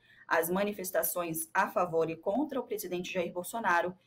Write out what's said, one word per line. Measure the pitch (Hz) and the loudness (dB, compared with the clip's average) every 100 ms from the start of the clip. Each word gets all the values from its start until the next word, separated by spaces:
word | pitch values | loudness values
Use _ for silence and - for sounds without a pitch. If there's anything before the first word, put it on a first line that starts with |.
| _ - - | _ -20 0
as | 165 165 | 2 2
manifestações | 185 208 208 185 170 165 180 170 160 - | 2 0 -2 -2 0 0 -2 -2 -4 -2
a | 185 208 | 0 2
favor | 214 175 165 160 | 2 2 2 0
e | 160 | 0
contra | - 156 302 160 | 0 0 0 -2
o | |
presidente | 165 - 180 180 180 | -4 -6 -4 -4 -2
Jair | 190 170 | -2 -2
Bolsonaro | 180 180 233 202 170 170 185 | -4 -6 -2 2 2 2 -4